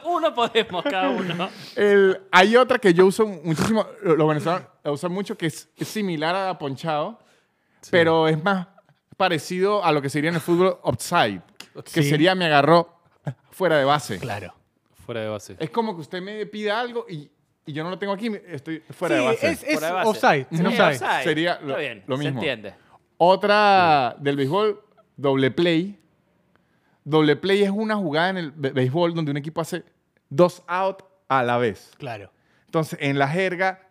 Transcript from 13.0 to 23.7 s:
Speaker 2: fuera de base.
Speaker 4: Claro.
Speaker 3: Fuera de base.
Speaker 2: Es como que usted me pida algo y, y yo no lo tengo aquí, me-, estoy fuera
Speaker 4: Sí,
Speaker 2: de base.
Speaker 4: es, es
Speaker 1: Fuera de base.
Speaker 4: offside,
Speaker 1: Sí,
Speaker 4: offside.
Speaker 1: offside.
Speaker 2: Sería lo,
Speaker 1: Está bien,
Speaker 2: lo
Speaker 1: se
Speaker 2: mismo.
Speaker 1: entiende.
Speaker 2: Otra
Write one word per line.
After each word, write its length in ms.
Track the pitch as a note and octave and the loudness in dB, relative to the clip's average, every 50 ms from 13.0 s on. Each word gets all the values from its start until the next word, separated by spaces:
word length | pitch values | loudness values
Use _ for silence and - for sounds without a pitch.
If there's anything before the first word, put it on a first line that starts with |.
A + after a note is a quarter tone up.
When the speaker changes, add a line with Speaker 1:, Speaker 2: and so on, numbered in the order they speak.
| _ _ _ _ _ D3+ B2+ _ _ _ | _ _ _ _ _ -12 -12 _ _ _
Speaker 2:
fuera 260 | - - F#3 E3+ D#3+ D3 | -6 -2 0 2 4 4
de 60 | C3 | 4
base. 320 | C#3 D3 D3 - - G#2+ F2 | 4 2 0 0 -6 -8 -8
Speaker 4:
Claro. 360 | - A#2+ G2+ G#2 F#2+ E2+ - _ _ _ _ _ _ _ _ _ - | -6 -8 -8 -8 -10 -14 -18 _ _ _ _ _ _ _ _ _ -14
Speaker 3:
Fuera 160 | - A#2+ A2+ | -10 -8 -8
de 60 | A2 G#2+ | -6 -6
base. 260 | G#2+ G#2 - - G2 - | -8 -8 -10 -14 -10 -10
Speaker 2:
Es 120 | D#3+ - | -10 -6
como 240 | - A#3+ A3+ A3 F#3+ | -4 -6 -6 -6 -8
que 80 | E3 | -10
usted 180 | D3 - F#3 F3+ | -14 -12 -12 -12
me 240 | F#3 G3 G#3+ G#3+ G#3 | -12 -12 -12 -12 -12
pida 340 | G#3 G#3 G#3+ G#3+ G#3 G3+ A3+ | -12 -10 -8 -6 -4 -4 -4
algo 280 | B3 A#3+ A#3 A#3+ - - | -6 -6 -8 -10 -10 -10
y, 220 | F#3+ D3+ C#3+ _ _ _ _ _ _ _ _ | -14 -16 -16 _ _ _ _ _ _ _ _
y 80 | - | -12
yo 100 | C#3 D3+ | -10 -10
no 60 | D#3 F3 | -8 -8
lo 100 | F#3 F3 | -8 -8
tengo 140 | G3 G3 | -6 -6
aquí, 160 | G3 F#3+ A3+ A#3 | -6 -6 -6 -8
me-, 140 | G#3 F3+ - F3+ | -8 -8 -12 -14
estoy 340 | E3 C3+ - E3 D#3+ D3+ _ _ | -16 -14 -10 -10 -12 -12 _ _
fuera 260 | - - F#3+ E3 - | -10 -6 -2 0 0
Speaker 4:
Sí, 40 | D#4+ | 0
Speaker 2:
de 40 | D4 - | 2 0
base. 220 | - - C4 E4 | 0 0 0 -2
Speaker 4:
es, 100 | E4 - - | -2 -2 -4
es 80 | C4+ D#4 - | -4 -2 -2
Speaker 1:
Fuera 80 | D#3 | -2
de 60 | E3 F3+ | -4 -2
base. 140 | F#3 F3 G#3+ | 0 0 0
Speaker 4:
offside, 360 | G#3 - - A#3+ F3 C#3+ B2+ - | 0 2 4 4 4 4 0 -4
Speaker 1:
Sí, 120 | E3 E3 F3 | -2 0 0
Speaker 4:
offside. 220 | - A#3 G#3+ G3 E3 | 0 2 4 4 2
Speaker 1:
offside. 320 | C#3+ B2 - A#3+ F#3+ D3+ C3 | 2 0 -2 -2 -2 0 0
Speaker 2:
Sería 340 | E3+ D#3 D3+ E3 F3 E3 - | 0 0 0 0 -2 -2 -4
lo, 60 | - C#3 | -6 -6
Speaker 1:
Está 100 | C3+ F3+ | -6 -4
bien, 260 | D3+ B2+ A#2 G2+ F#2+ | -6 -6 -8 -12 -6
Speaker 2:
lo 100 | - B2+ C3+ | -6 -4 -4
Speaker 1:
se 40 | |
Speaker 2:
mismo. 160 | D3 D3 C3+ A#2+ | -4 -4 -4 -4
Speaker 1:
entiende. 340 | E3+ D3 B2+ A2 G2+ G2+ - _ _ _ _ _ _ _ _ | -4 -4 -6 -6 -10 -18 -18 _ _ _ _ _ _ _ _
Speaker 2:
Otra 960 | _ E3 F3 F#3+ F#3 G3 G3+ G#3 G#3+ G#3 G3+ | _ 4 4 4 4 4 2 4 4 6 6